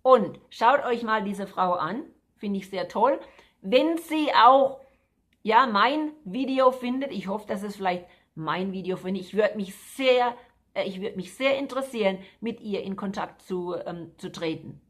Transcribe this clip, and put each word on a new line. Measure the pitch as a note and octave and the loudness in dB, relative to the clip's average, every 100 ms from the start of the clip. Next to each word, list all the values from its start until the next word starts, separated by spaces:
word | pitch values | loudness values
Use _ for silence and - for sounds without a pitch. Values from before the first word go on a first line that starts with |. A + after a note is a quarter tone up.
Und | B3+ B3+ E3+ - _ | 6 6 4 -6 _
schaut | - A#3 A3+ | 2 4 4
euch | A#3+ A#3+ | 2 -2
mal | A3+ A3 | 0 -2
diese | G3+ G3 G3 | -2 -6 -8
Frau | - F#3 | -2 0
an. | F3+ D#3 A3+ - _ _ _ | 0 -2 -6 -10 _ _ _
Finde | G#3 G3 | -6 -6
ich | F#3 | -6
sehr | F#3+ F3 | -8 -6
toll. | G3+ A#3+ D#4+ - - _ _ | 2 2 2 -6 -20 _ _
Wenn | F#3+ B3 D#4 E4 | 2 4 4 0
sie | - D#4 D4 | -2 -2 2
auch, | C#4 A3+ C4+ C4+ - - _ _ _ _ _ | 6 8 8 4 -2 -18 _ _ _ _ _
ja, | - A3 C4 | 2 4 4
mein | G#3 A3+ D4+ D4+ - | 4 2 2 -4 -8
Video | F#3 F#3+ C4+ C4 C4 | -10 -6 -2 4 4
findet, | B3+ A#3+ B3+ C#4 | 4 -4 -4 -4
ich | G#3 F3+ | -8 -6
hoffe, | G#3 - | -8 -6
dass | G#3+ | -8
es | G#3 G3 | -8 -4
vielleicht | F#3+ F3+ F3 _ _ | -2 -2 -6 _ _
mein | - D#3 D#3+ F#3+ | -10 -6 -4 -4
Video | F#3+ F3+ F3+ | -6 -6 -6
findet, | F3+ G3 | -4 -6
ich | F3+ | -6
würde | G3 G#3 G#3+ | 0 0 0
mich | F#3+ | -8
sehr, | - - - C4 B3 A#3+ A#3+ - _ _ | -10 -18 -2 4 4 2 -4 -16 _ _
äh, | - | -6
ich | G3 F#3 | -6 -6
würde | G3 F#3+ | -8 -8
mich | F3 | -12
sehr | - C4+ C4+ | -2 0 0
interessieren, | C#4 B3+ C4+ B3 G3 F#3 - _ | -2 -6 -6 -2 -2 -2 -10 _
mit | A3 A3+ | -10 -8
ihr | A3 F#3+ | -6 -6
in | F#3+ G3 | -6 -8
Kontakt | G3+ G3 F#3 - | -8 -6 -8 -10
zu, | - F3+ F3 E3+ | -8 -6 -6 -8
ähm, | - E3+ E3 _ | -8 -12 -14 _
zu | F3+ | -14
treten. | - E3 D#3+ - - _ | -8 -6 -6 -10 -20 _